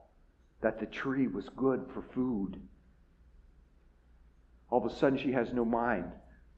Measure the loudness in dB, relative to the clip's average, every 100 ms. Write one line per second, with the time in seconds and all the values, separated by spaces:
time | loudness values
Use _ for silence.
0 | -20 _ _ _ _ -2 -2 -2 -6 -4
1 | -2 0 0 0 -6 0 2 2 -2 -10
2 | -6 -2 0 0 -4 -6 -14 -20 -20 -20
3 | -20 -20 -20 -20 -20 -20 -20 _ -20 _
4 | _ -20 -20 -20 -20 -20 0 0 0 2
5 | 2 2 2 0 2 0 2 2 2 0
6 | -2 -10 -20 -20 -20